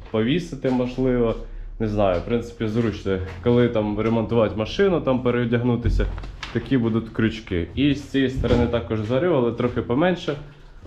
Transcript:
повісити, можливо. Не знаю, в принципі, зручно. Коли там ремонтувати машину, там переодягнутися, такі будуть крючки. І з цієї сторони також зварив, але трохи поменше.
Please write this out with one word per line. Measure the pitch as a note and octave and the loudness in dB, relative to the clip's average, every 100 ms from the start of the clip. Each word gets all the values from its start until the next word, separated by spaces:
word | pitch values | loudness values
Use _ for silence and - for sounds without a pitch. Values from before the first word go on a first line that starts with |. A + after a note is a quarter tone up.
| - | -6
повісити, | A2 A2+ E3+ F3 C3+ C3+ | -2 0 0 -4 -4 -2
можливо. | B2+ B2 B2 C3 B2 A#2 G#2+ - - - - | 0 0 0 0 2 2 -2 -6 -12 -12 -4
Не | A2 | -2
знаю, | G#2 G2 F2 | 2 2 2
в | F2 | 0
принципі, | A#2 A2+ - A2 | -2 -4 -6 -2
зручно. | A2+ A2+ F#2 G2 F#2+ F2+ - | 0 0 -2 -2 -2 -4 -4
Коли | - A#2+ A#2+ | 2 4 4
там | A2 G#2 G#2 | 2 0 0
ремонтувати | A2 A#2 G#2 A#2 G#2+ F#2 | 0 0 2 2 2 2
машину, | G#2+ - G3 E3 | -2 2 2 2
там | B2+ B2+ | 2 0
переодягнутися, | B2 A#2+ A#2 A#2 B2 A#2 A2 - G2+ - - - - | 2 0 2 2 2 2 2 2 0 -4 -10 -12 -6
такі | A#2+ A#2+ C3+ | -4 0 2
будуть | A2+ A2 A2 | 2 0 -2
крючки. | - A2+ - - F2+ E2+ A#2+ | 0 0 0 -4 -4 -2 0
І | C#3+ C#3 | 0 0
з | |
цієї | - C3+ B2+ | -2 0 0
сторони | C3 A#2+ A#2+ A#2 | 0 2 4 4
також | A#2 - A2 | 0 -2 -4
зварив, | G#2+ C3 F3+ D3 | 0 0 2 2
але | A#2+ | 2
трохи | A2+ B2 A#2+ | 0 -2 -2
поменше. | - B2 F3+ F3 - C#3+ - - - - | -2 2 2 0 -2 -6 -10 -20 -20 -20